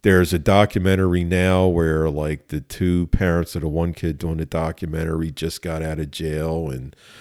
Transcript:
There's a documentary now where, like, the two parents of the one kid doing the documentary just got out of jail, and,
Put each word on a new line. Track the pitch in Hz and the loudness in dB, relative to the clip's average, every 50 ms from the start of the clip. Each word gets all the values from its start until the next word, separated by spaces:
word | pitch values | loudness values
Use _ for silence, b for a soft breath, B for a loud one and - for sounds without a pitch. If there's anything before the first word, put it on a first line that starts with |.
There's | - 104 95 92 90 82 | 6 6 6 6 6 4
a | 90 82 | 2 0
documentary | 73 - 98 101 104 101 - 107 90 95 95 95 95 92 87 87 87 | 2 4 6 6 4 4 2 0 2 2 2 4 4 2 2 2 2
now | 85 90 90 90 92 92 92 92 | 2 2 2 2 4 4 4 4
where, | 92 87 85 82 80 78 78 80 80 | 4 4 2 2 2 2 2 0 0
like, | 73 73 76 76 78 73 _ _ | -2 -2 -2 -4 -4 -6 _ _
the | - 76 | -8 -8
two | 69 _ - - 95 90 87 87 87 | -8 _ -6 -2 0 0 2 0 2
parents | 80 - - 98 90 85 85 85 - - | 0 0 2 2 2 2 0 0 -2 -6
of | 85 | -6
the | 76 78 | -6 -4
one | 73 82 82 87 82 | -2 -2 -2 -2 -4
kid | - - 85 76 69 | -4 -4 -6 -4 -4
doing | 87 82 80 | -6 -6 -4
the | 80 80 | -4 -6
documentary | - - 80 80 80 80 - - 80 78 80 80 82 80 80 80 80 | -4 -4 -4 -4 -4 -6 -6 -8 -6 -4 -4 -4 -2 -2 -2 -4 -4
just | 71 - 80 82 - - | -6 -6 -6 -6 -8 -8
got | - 87 80 80 | -8 -8 -6 -6
out | 80 78 78 76 | -6 -6 -4 -6
of | 78 71 | -6 -8
jail, | - - 78 78 76 78 78 80 80 82 82 73 | -8 -8 -6 -6 -4 -4 -4 -4 -4 -4 -4 -6
and, | 65 65 64 67 B B B B B B | -8 -8 -10 -14 B B B B B B